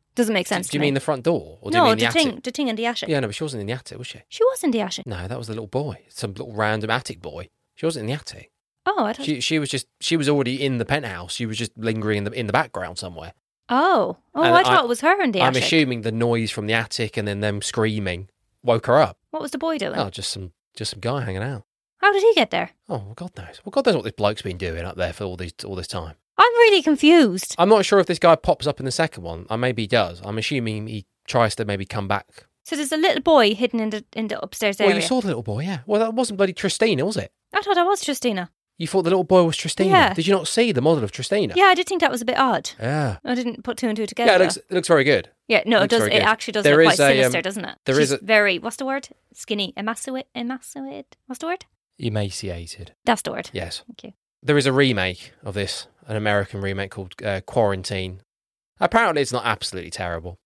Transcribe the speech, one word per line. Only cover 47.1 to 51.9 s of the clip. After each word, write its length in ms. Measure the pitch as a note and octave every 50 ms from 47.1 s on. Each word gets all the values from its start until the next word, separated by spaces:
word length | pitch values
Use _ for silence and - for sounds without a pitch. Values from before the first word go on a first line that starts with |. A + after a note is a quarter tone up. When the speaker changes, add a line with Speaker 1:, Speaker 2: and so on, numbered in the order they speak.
Speaker 2:
um, 40 | C3+ C3 C3 B2
Speaker 1:
sinister, 100 | B2+ - -
doesn't 220 | F#3 G3 G#3 E3
it? 120 | - - - -
Speaker 2:
there 100 | - C3
Speaker 1:
She's 160 | D3 D3+ C3
Speaker 2:
is 80 | C#3 -
a 60 | -
Speaker 1:
very, 320 | G3 A3 G#3+ G#3 G3+ F#3 E3
what's 200 | - A#3 - -
the 80 | C4+
word? 220 | C4 C4+ C#4 C4+ - _ _ _ _ _
Skinny, 400 | - - - A3 G3+ G3 F3+ - -
emasculate, 500 | G#3 A3 A#3 - - C4+ B3+ C4 C4 _ -
emasculate. 800 | B3 A#3+ A#3+ C4 B3+ - - - C#4 C4+ C4+ C#4+ D4 C4 _ _ _ _ -
What's 120 | B3+ -
the 60 | D#4+
word? 200 | E4 F4+ F#4+ - _ _ _ _ _